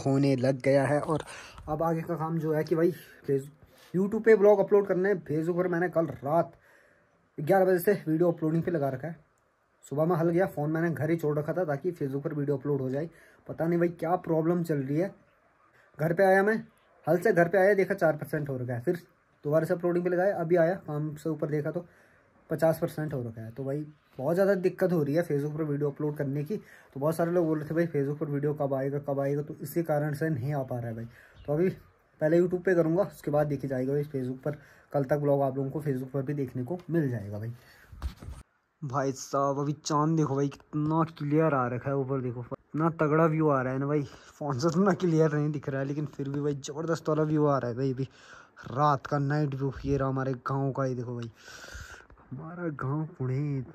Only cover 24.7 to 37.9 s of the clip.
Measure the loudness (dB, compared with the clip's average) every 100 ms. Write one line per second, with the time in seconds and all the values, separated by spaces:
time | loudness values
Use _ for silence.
24.7 | 2 2 2 2 0 0 -2 -2 -4 -2
25.7 | -2 -2 -2 -4 -2 -4 -4 -4 -6 -8
26.7 | -20 -14 -2 0 0 2 2 2 0 -2
27.7 | 0 0 0 -2 -2 -4 -2 -2 -2 -2
28.7 | -2 -2 -4 -4 -2 -2 -2 -6 -10 -6
29.7 | -4 0 0 0 -2 -2 -2 -2 -4 -4
30.7 | -6 -6 -8 -12 -16 -20 -14 -4 0 0
31.7 | -2 -16 _ _ -2 2 4 4 0 2
32.7 | 2 4 2 0 -4 -2 0 0 -2 -4
33.7 | -4 -2 -2 -2 -4 -6 -6 -8 -8 -14
34.7 | -20 -4 -2 0 0 2 2 2 -2 -4
35.7 | -4 -2 -4 -4 -6 -4 -4 -4 -6 -6
36.7 | -8 -2 -2 0 -4 -6 -8 -8 -12 -18
37.7 | -20 -20